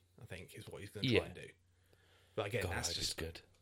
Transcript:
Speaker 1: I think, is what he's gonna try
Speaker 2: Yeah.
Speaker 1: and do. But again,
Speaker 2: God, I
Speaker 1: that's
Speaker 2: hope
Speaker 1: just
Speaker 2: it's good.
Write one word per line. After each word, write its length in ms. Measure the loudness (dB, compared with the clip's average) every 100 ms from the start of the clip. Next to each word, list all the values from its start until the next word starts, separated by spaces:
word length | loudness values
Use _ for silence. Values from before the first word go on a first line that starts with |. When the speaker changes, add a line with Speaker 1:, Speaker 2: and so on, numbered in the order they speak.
| -20 -18
Speaker 1:
I 40 | -12
think, 260 | -10 -10 -12
is 80 | -10
what 100 | -10
he's 80 | -8
gonna 180 | 0 6
try 100 | 6
Speaker 2:
Yeah. 60 | 6
Speaker 1:
and 80 | -2
do. 60 | -12 -16 -20 -20 -20 -20 -20 -20 -8 -2
But 120 | 0
again, 160 | 2
Speaker 2:
God, 80 | 2
I 40 | 2
Speaker 1:
that's 120 | 0
Speaker 2:
hope 60 | 0
Speaker 1:
just 140 | 0
Speaker 2:
it's 20 | 0
good. 200 | -4 -6 -14 -20